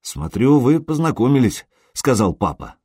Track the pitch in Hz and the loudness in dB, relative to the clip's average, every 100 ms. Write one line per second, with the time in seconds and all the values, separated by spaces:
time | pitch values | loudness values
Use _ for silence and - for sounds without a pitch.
0 | - - 160 - 127 147 123 156 - 156 | -14 -10 -8 -2 2 4 4 0 -2 -2
1 | 160 - 120 139 113 - - _ _ - | -2 0 2 2 2 -2 -16 _ _ -6
2 | 143 120 101 78 92 71 - - | -2 2 0 0 -6 -6 -16 -20